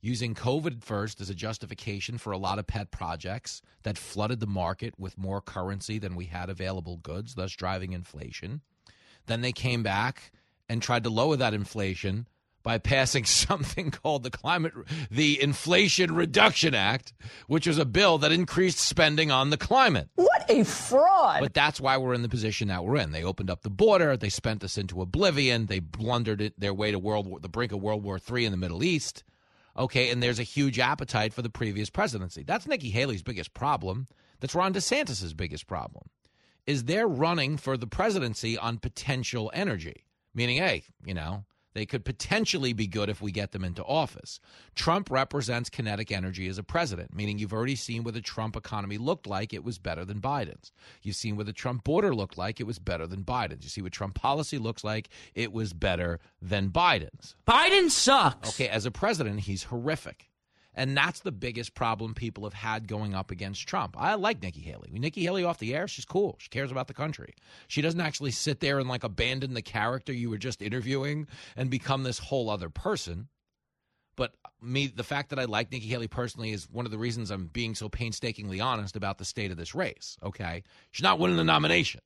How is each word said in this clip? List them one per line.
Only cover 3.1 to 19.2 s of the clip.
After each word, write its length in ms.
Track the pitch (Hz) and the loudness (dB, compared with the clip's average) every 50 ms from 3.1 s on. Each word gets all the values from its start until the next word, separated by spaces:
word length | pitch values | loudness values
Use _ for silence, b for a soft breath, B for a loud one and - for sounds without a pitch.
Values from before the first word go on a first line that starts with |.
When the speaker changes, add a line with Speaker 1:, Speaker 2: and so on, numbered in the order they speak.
| 85 82 78 90 98 123 _ - - - _ _ _ _ _ | -6 -6 -6 -8 -8 -8 _ -12 -14 -14 _ _ _ _ _
Speaker 1:
that 120 | 107 101 | -6 -6
flooded 440 | - - - - 101 104 110 127 113 | -6 -8 -10 -4 -2 -2 -2 0 -2
the 60 | 110 104 | -2 -2
market 460 | 101 95 90 82 95 - - 117 - - | -2 0 0 -2 -2 -4 -6 -10 -8 -8
with 180 | 95 92 - | -10 -10 -8
more 240 | - 95 95 95 101 | -6 -6 -4 -4 -6
currency 600 | - - - 98 92 95 98 98 90 - 107 110 | -6 -6 -6 -6 -4 -4 -4 -6 -6 -6 -6 -6
than 160 | 101 95 90 | -6 -6 -6
we 80 | 87 90 | -8 -8
had 260 | 85 80 90 90 90 | -8 -8 -8 -6 -6
available 460 | 98 87 95 92 95 92 82 87 87 | -6 -6 -4 -4 -4 -4 -6 -8 -10
goods, 400 | 82 - 78 80 92 107 117 - | -10 -8 -8 -8 -8 -8 -8 -6
thus 160 | - 92 98 - | -6 -6 -6 -6
driving 400 | - - 90 95 95 92 90 92 | -6 -4 -4 -2 -2 -4 -6 -6
inflation. 680 | 87 87 - - - - - - - - 90 127 151 _ _ _ b b b b b b b b b b | -8 -8 -10 -12 -12 -12 -12 -12 -12 -10 -8 -10 -10 _ _ _ b b b b b b b b b b
Then 160 | - 113 117 120 | -4 -4 -2 -2
they 100 | 127 123 | -2 -4
came 320 | - - 127 123 117 113 | -2 0 0 0 2 0
back 480 | 104 95 101 110 127 131 - - - _ _ _ _ _ _ _ _ | 2 2 2 2 0 -2 -6 -14 -20 _ _ _ _ _ _ _ _
and 140 | 117 117 - | -4 -2 0
tried 220 | - 123 117 107 | 2 2 2 2
to 60 | 120 | 2
lower 260 | 110 110 123 156 156 | 2 4 4 4 4
that 180 | 131 131 117 107 | 4 2 2 2
inflation 720 | 104 101 - - 110 101 95 95 - - 98 92 107 120 - _ _ _ _ _ _ _ | 0 -2 -4 -2 -2 -2 -2 -2 -2 -2 -2 -2 -2 -4 -8 _ _ _ _ _ _ _
by 120 | 113 117 113 | -2 -2 0
passing 460 | - - 139 135 131 120 - 139 110 | 2 4 4 6 4 4 2 2 4
<laughs> 0 | |
something 680 | - - - - - 202 185 143 131 - - 190 156 - | 4 4 4 4 4 2 0 0 -4 -4 -4 -4 -4 -4
called 320 | - _ 156 151 139 120 | -2 _ 0 0 2 0
the 60 | 127 | -4
climate, 420 | 120 - - 143 175 175 160 165 - 123 - B 151 160 143 107 | -8 -4 0 0 2 2 2 -2 -4 -6 -8 B -6 -6 -6 -2
the 300 | 104 123 156 147 147 135 | 2 4 6 6 6 6
Inflation 720 | 139 147 139 - - 156 180 180 208 180 - - 185 165 160 | 4 2 2 0 2 6 6 8 8 6 6 4 4 4 4
Reduction 600 | 170 170 165 131 202 214 214 - - - 160 135 | 2 0 4 8 8 8 8 8 6 2 4 4
Act, 380 | 107 95 101 113 113 - - - B B B B B B | 4 4 4 2 0 -2 -8 -20 B B B B B B
which 220 | B 120 165 - 175 | B 2 2 4 4
was 100 | 156 151 | 4 4
a 60 | 156 | 2
bill 340 | 127 104 - 208 190 165 151 | 4 6 8 8 8 8 8
that 140 | 143 151 160 | 6 4 4
increased 480 | 175 180 - - - 190 185 160 - | 4 2 2 4 4 4 4 4 2
spending 500 | - - 131 165 160 151 151 151 | 0 0 4 6 6 6 6 4